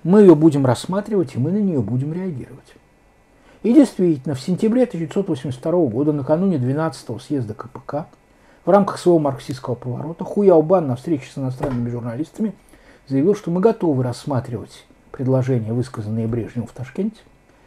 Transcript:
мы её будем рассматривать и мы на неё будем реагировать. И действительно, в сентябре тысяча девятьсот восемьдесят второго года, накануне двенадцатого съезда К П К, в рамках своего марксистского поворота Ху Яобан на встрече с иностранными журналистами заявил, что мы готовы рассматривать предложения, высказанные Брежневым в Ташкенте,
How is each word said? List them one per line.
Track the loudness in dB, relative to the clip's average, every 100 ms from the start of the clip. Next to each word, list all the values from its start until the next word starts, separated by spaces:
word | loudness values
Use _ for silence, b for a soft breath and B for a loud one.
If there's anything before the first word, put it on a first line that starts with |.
мы | 4 8
её | 10
будем | 10 6 4 2
рассматривать | 0 -2 -6 -2 -2 -2
и | -2
мы | -2
на | 0
неё | 0 0
будем | -2 -4 -4
реагировать. | -6 -8 -8 -14 -20 _ _ _ _ _ _ _ b b b
И | 4
действительно, | 6 4 2 0 0 -2
в | -6
сентябре | -4 0 2 2
тысяча | 0 -2
девятьсот | -4 -4 -4
восемьдесят | -4 -6 -6
второго | -2 0 0
года, | 0 0
накануне | -2 -2 0 0 0
двенадцатого | -2 -2 -4 -6 -12 -12
съезда | -6 -6 -6
К | -10 -14
П | -16 -10
К, | -10 -10 _ b b b b 2
в |
рамках | 4 2 0
своего | 2 2
марксистского | 2 -4 -10 -10 -8
поворота | -8 -8 -8 -10 -10
Ху | -6 2
Яобан | 6 6 6 2 2
на | -4
встрече | -4 -4 -4
с | -8
иностранными | -8 -6 -6 -4 -4
журналистами | -6 -8 -8 -8 -4 -6 -6 b b b b -4
заявил, | 0 2
что | 0 -2
мы | 2
готовы | 2 2 0 0
рассматривать | -2 -6 -4 -4 -4 -10 -12 -20 _ _ _
предложения, | -6 0 0 0 -2 -2
высказанные | -4 -4 -8 -6 -4 -2
Брежневым | -4 -6 -8 -10
в |
Ташкенте, | -12 -12 -6 -6 -6 _ _ _ b